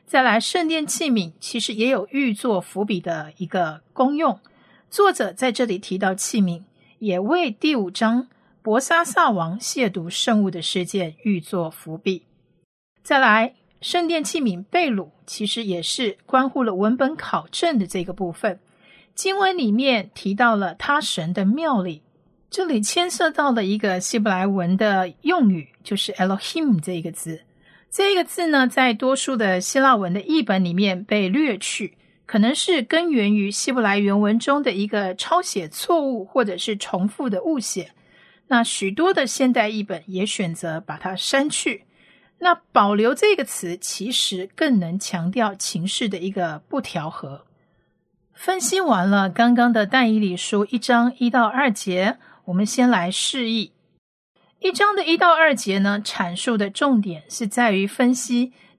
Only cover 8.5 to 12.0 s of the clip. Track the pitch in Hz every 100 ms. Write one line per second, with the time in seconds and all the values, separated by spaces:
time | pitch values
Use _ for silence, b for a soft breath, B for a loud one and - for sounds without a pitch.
8.5 | b - 220 269 330 330 - 320 202 160
9.5 | 196 - - 233 185 165 - - 214 196
10.5 | 180 - 196 180 196 170 156 220 185 160
11.5 | 190 165 - - 160